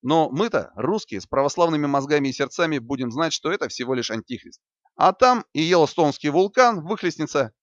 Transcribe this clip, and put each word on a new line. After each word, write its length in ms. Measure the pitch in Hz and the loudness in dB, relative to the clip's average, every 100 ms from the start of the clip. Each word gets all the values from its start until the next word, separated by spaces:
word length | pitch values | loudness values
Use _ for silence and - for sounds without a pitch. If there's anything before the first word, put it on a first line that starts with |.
Но 280 | 123 160 156 | 2 2 2
мы-то, 420 | 135 226 160 87 - | 0 -2 -2 -6 -6
русские, 460 | 123 208 - 101 | -2 -2 -4 -12
с 40 | - | -6
православными 640 | 135 139 - 170 156 147 | -2 -2 2 2 2 0
мозгами 420 | 139 135 147 139 | -2 0 0 0
и 40 | |
сердцами, 440 | 127 135 - 170 147 | -2 -6 -2 -2 -2
будем 340 | 117 135 123 | -4 -6 -6
знать, 220 | 120 160 | -4 -4
что 180 | - 156 | -4 -4
это 160 | 196 135 | -4 -6
всего 260 | - 123 127 | -8 -4 -4
лишь 160 | 117 | -4
антихрист. 500 | 110 101 120 - - _ _ _ - | -6 -8 -14 -14 -20 _ _ _ 2
А 180 | 175 | 2
там 320 | 196 254 247 - | 6 4 4 -2
и 80 | - | -2
Йеллоустонский 680 | 160 180 151 - 156 139 147 | 2 4 4 2 0 0 -2
вулкан 540 | 147 196 226 247 208 156 | 0 0 4 2 2 -6
выхлестнется 680 | 208 180 - 151 147 120 _ | -4 -4 -4 -4 -2 -2 _